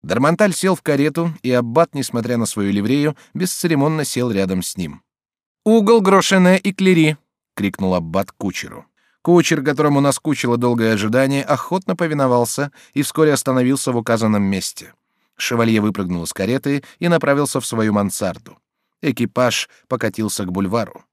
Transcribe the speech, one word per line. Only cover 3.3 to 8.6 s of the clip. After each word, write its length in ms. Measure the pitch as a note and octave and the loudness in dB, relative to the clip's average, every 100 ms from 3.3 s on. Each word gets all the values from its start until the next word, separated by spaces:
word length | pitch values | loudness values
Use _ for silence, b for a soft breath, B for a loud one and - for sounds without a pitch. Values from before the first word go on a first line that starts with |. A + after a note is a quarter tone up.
бесцеремонно 720 | D3 F#3 - F3 D3+ C#3+ D#3 | -6 -6 -4 -2 0 0 0
сел 280 | C#3 B2+ B2 | -4 -4 -2
рядом 300 | G2+ F#2+ F#2 | 0 0 -2
с 140 | - - | -6 -8
ним. 260 | E2 - _ _ _ _ _ _ | -8 -10 _ _ _ _ _ _
"Угол 380 | A3 A3+ G3+ A#3 | 2 4 6 4
Грошене 580 | F#3+ G3 - G3 F3+ F#3 | 6 4 4 4 6 4
и 140 | G3+ | 0
Клери!" — 440 | F#3+ F#3 E3+ D#3 D3+ _ _ _ - | 0 2 4 4 0 _ _ _ -4
крикнул 400 | G2+ - F#2+ F2+ | -4 -2 -2 -2
аббат 380 | E2 F#2 G2 | -2 -4 -4
кучеру. 520 | _ G2+ - | _ -8 -6